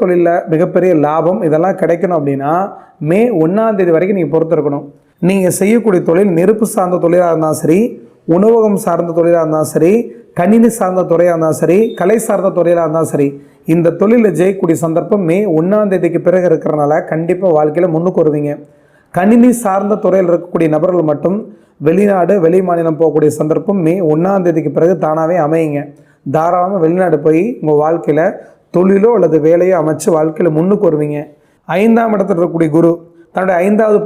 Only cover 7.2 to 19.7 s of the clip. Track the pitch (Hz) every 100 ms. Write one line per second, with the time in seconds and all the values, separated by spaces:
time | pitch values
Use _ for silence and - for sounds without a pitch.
7.2 | 175 160 156 151 151 170 240 - - _
8.2 | - 165 214 233 220 196 - 170 170 165
9.2 | 165 170 160 156 151 180 160 220 - -
10.2 | - - 180 226 233 226 185 185 165 165
11.2 | 175 165 160 151 160 180 226 - 180 226
12.2 | 220 196 190 175 170 170 165 160 156 156
13.2 | 143 143 - _ - 165 165 156 202 240
14.2 | 214 151 185 196 180 151 160 160 - 208
15.2 | 170 180 208 156 175 214 208 185 165 165
16.2 | 151 185 180 160 156 151 147 151 - 156
17.2 | 165 180 190 156 151 151 175 160 180 175
18.2 | 156 147 147 147 - _ _ _ _ -
19.2 | 190 240 247 233 208